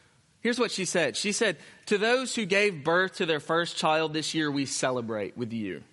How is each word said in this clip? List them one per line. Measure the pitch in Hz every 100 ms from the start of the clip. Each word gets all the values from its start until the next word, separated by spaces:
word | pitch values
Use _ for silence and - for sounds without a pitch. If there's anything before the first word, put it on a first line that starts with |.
| _ _ _ _
Here's | 226 247
what | 214
she | - 175
said. | 180 143 -
She | 202
said, | 196 220 147 - - -
To | 208
those | 220 254 254 240
who | 185
gave | 196 208 160 147
birth | 175 185 -
to | 170
their | 151
first | - 165 170 -
child | 165 156 156
this | 156 147
year, | 160 151
we | 143 135
celebrate | - 135 123 113 110 95 113
with | 113
you. | 113 98 73 -